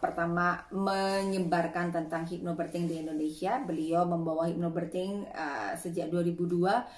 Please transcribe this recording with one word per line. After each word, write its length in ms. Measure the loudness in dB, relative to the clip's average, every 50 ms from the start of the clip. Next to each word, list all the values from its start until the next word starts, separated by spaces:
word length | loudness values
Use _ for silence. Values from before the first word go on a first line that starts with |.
pertama 560 | -2 -2 0 0 0 2 2 4 4 2 2 0 -4 -6 -2
menyebarkan 1200 | 0 0 2 2 2 2 2 2 2 2 2 2 2 2 2 2 2 2 2 0 -2 0 0 0
tentang 320 | 0 -2 -2 -2 -4 -4
hypnobirthing 640 | -4 -6 -4 -4 -2 -2 -2 -4 -2 -2 -2 0 0
di 80 | 0
Indonesia. 640 | -2 -4 -4 -2 -2 -2 -2 -2 -2 -2 0 0 0
Beliau 480 | -2 -2 -2 -2 0 2 2 2 4 2
membawa 400 | 2 0 0 0 0 0 0 0
hypnobirthing, 800 | 0 0 0 0 0 -2 -2 -2 -2 -2 -2 -2 -4 -4 -6 -6
eh, 480 | -6 -6 -6 -4 -4 -4 -4 -4 -4
sejak 320 | -4 -4 -4 -2 -2 -2 0
dua 160 | 0 2 2
ribu 240 | 2 2 0 0 2
dua. 320 | 4 4 4 6 4 4 2 -2 -8